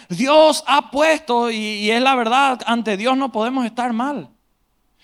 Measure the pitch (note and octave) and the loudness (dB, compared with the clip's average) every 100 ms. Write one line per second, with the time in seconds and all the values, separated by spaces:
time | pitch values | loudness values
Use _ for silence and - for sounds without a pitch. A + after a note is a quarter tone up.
0 | - F3 C4 D#4 D#4 - - C#4+ C#4+ C4+ | -10 -4 2 6 6 2 0 0 0 0
1 | D#4 D4+ - A#3+ A#3+ A3 G#3+ G#3 G#3+ A#3 | 2 0 0 -2 0 -4 -6 -4 0 2
2 | C4 C4 A3+ B3+ C#4 A#3+ A3 A#3 G#3+ G3 | 2 0 2 2 2 0 -2 -2 -2 -2
3 | A#3+ C4 C4 A3 A3+ C4 A#3 A#3 B3 A3+ | 0 -2 -2 -4 -4 -2 -4 -4 -4 -4
4 | C#4 C4 C3 _ _ _ _ _ _ _ | -4 -6 -12 _ _ _ _ _ _ _